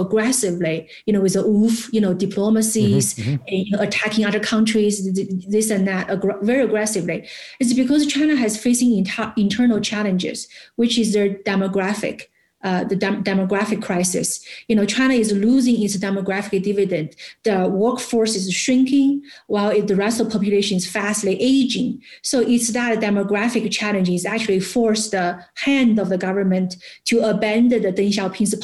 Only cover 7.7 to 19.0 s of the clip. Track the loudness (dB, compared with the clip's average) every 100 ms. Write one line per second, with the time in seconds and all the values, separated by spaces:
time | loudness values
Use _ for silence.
7.7 | 2 4 2 2 2 2 2 0 0 0
8.7 | 2 4 2 0 -4 -4 0 0 2 2
9.7 | 2 0 -2 0 0 -2 -6 -12 -18 -12
10.7 | -2 0 0 0 2 0 -2 -2 -2 0
11.7 | 0 -2 -2 -6 -8 -14 _ _ _ -4
12.7 | -2 -2 -2 -2 -2 0 0 0 0 0
13.7 | -4 -2 -2 -2 -2 -4 -6 -12 -16 -2
14.7 | 0 2 0 2 2 2 2 2 4 4
15.7 | 2 0 -2 -2 -2 -2 -4 -2 -2 0
16.7 | 0 0 0 -4 -10 -20 -6 -2 0 0
17.7 | 2 0 0 -2 0 0 0 -4 -2 2
18.7 | 4 4 4